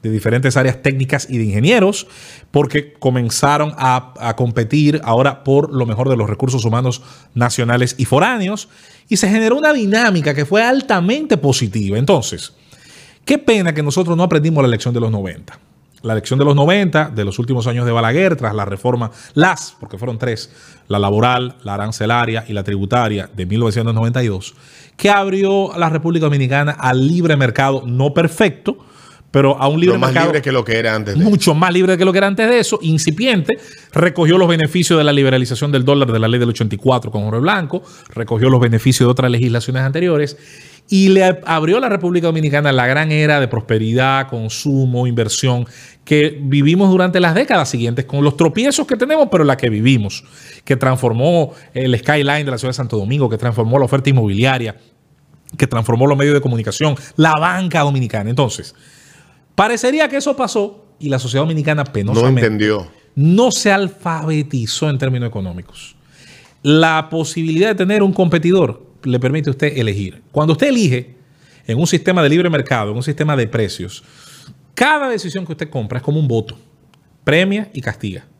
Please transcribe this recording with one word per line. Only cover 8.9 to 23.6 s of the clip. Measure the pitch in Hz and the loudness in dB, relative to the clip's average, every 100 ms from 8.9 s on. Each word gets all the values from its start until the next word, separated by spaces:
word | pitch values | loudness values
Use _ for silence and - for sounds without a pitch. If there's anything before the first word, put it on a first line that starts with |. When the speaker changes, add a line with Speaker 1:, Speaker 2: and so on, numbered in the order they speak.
| - _ | -20 _
Speaker 1:
y | 202 | -2
se | 185 | 0
generó | 214 220 262 | 2 2 2
una | 302 | 2
dinámica | 294 202 220 233 180 147 | 2 2 2 2 2 0
que | 143 143 | -2 0
fue | 196 | 2
altamente | 233 269 269 202 175 277 311 185 | 2 0 0 0 0 -2 0 0
positiva. | 139 127 113 110 98 104 | 2 0 -2 -2 -2 -2
Entonces, | 135 175 110 82 - _ _ - - - - _ - | 2 2 0 -10 -12 _ _ -20 -20 -20 -20 _ -2
qué | 294 | 0
pena | 294 220 175 | 2 2 2
que | 156 | 0
nosotros | 147 156 170 165 | -2 0 0 0
no | |
aprendimos | 180 165 151 156 | 2 2 2 2
la | 131 | 2
lección | 113 123 | 2 -2
de | 120 | -2
los | 113 | -2
noventa. | 107 95 82 - - _ _ _ _ | -2 -6 -12 -20 -20 _ _ _ _
La | 113 110 | -4 -4
lección | - 131 | -2 0
de | 143 | 4
los | 143 | 4
noventa, | 143 196 190 151 156 | 4 2 2 0 -2
de | 110 | -2
los | 101 95 | -4 -4
últimos | 120 127 117 | -4 -2 -2
años | 120 120 | -2 0
de | |
Balaguer, | 117 113 139 190 147 | 0 2 2 0 0
tras | 117 104 | -2 -4
la | 101 | -6
reforma, | 98 123 123 113 - - - | -4 -2 -2 -4 -10 -6 0
las, | 175 175 - - | 0 0 -8 -18
porque | 107 95 | -20 -12
fueron | 123 113 | -10 -6
tres, | 120 113 - - - - _ | -6 -6 -10 -20 -20 -20 _
la | 101 | -2
laboral, | 101 104 120 123 123 - | 0 2 2 0 -4 -10
la | 104 101 | -12 -8
arancelaria | 104 110 110 120 117 113 110 | -8 -6 -2 0 0 -4 -6
y | |
la | 104 | -8
tributaria | 98 101 98 123 113 104 - | -4 -4 -2 0 0 -4 -8
de | 101 90 | -10 -4
mil | |
novecientos | 107 | -2